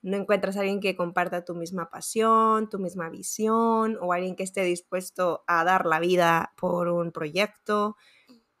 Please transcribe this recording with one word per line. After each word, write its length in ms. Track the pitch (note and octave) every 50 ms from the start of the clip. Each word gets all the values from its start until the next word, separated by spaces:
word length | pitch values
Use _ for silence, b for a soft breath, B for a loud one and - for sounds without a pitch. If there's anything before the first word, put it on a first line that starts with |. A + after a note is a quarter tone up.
no 160 | - F#3 G3
encuentras 400 | G3+ F#3+ G3+ G#3 G3 F#3+ F#3+ F#3+
a 40 | G3+
alguien 180 | G3 G3 G3+ G3+
que 140 | G3 F#3+ F#3
comparta 500 | F#3+ F3 F3 E3+ F3+ F3 F3 F3+ F3 F3
tu 100 | - F3
misma 340 | E3+ E3+ E3+ F#3+ F#3 E3 -
pasión, 800 | - - - - - A3 A3 A3+ A3+ A3 A3 A3 A3 A3 A3 G#3+
tu 80 | -
misma 320 | G3 F#3+ F3 F#3 F#3 E3 E3
visión, 880 | E3 G3+ F#3 - - - G#3+ G#3+ A3 A3+ A3+ A3+ A3+ A3 A3 A3 A3 G#3
o 120 | - F3+ F3
alguien 220 | F3+ F#3 F#3 F#3
que 80 | - F#3+
esté 200 | F#3 - G3+ F#3+
dispuesto 800 | F3+ F3 F3 - _ - F#3 F#3 - - - F3+ F3 D#3+ - -
a 160 | - F3 E3 E3
dar 220 | F3 F#3 F#3+ -
la 140 | E3 D#3+ D#3+
vida 540 | E3+ F3+ F3+ F3+ E3+ E3 E3 E3 E3 - -
por 300 | - - F3+ F3 F3 F3 F3
un 220 | F3 E3+ E3+ E3+
proyecto. 840 | - E3+ E3 D3+ D#3 F#3 G#3 G#3 - _ _ - G#3 G#3 G#3 G#3+ G#3+ b b b b b b b B3 b b _ _ _